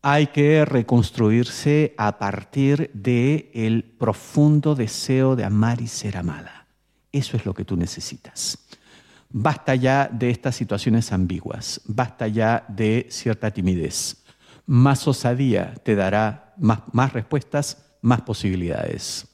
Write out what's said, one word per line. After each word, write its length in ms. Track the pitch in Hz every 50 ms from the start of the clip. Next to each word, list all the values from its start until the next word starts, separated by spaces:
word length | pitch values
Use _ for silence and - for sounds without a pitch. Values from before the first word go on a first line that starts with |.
| -
hay 240 | 143 143 151 151
que 360 | 143 - 147 143 147 156 156 151
reconstruirse 1300 | 143 - 127 110 - 127 120 107 - - - 117 107 110 117 120 - - - - 147 147 151 151 - -
a 200 | - 107 104 101
partir 760 | - 107 98 98 95 - _ - 139 135 135 143 139 143 - -
del 880 | 107 98 127 123 120 120 139 151 151 - - _ 117 110 113 113 113 -
profundo 920 | - _ _ 123 113 104 - - - - 147 147 151 151 151 139 156 151
deseo 600 | 135 117 107 - - - - 135 131 131 131 131
de 80 | 120 101
amar 380 | 98 104 104 110 117 120 117
y 60 | 117
ser 300 | 110 - - - 107 95
amada. 500 | 90 85 85 76 76 80 - - - _ _ _ _ _ _ _ _ _ _
Eso 240 | - 143 135 - -
es 100 | 113 -
lo 80 | 101 92
que 120 | - 98
tú 100 | - 98
necesitas. 840 | 85 87 90 - - - - - - _ - - - - - - - _ _ - _ _ _ - - _ _ - _ _ _
Basta 460 | - 107 110 156 147 - - - 135
ya 320 | 127 123 131 131 139 139
de 220 | - 120 113 123 123
estas 260 | 120 120 - 139 120
situaciones 560 | - 120 - 101 98 - 127 113 113 117 -
ambiguas, 680 | 101 92 92 87 92 85 - - - - - - - - _
basta 420 | - 107 107 127 117 - _ 120
ya 360 | 107 107 113 110 110 117 113 - -
de 380 | 104 95 110 107 110 120 - -
cierta 420 | - - - 131 110 - - 107
timidez. 720 | 101 - 90 92 90 87 78 71 - - - - - _ _ _ _ _ _ _ - - _
Más 400 | - 135 123 127 139 139 127 -
osadía 680 | 151 131 - - 123 123 127 139 131 110 95 90 92 - - _
te 120 | - 110
dará 580 | 101 95 95 95 104 110 107 - - - _ _
más, 220 | - 160 110 113 - - - -
más 180 | 123 131 131
respuestas, 720 | - 123 110 - - 143 - _ - 143 143 - - - _ _ _ _
más 200 | - 117 123 117
posibilidades. 1040 | - - 110 - - 98 92 90 87 85 80 - 50 50 - - - - - - - -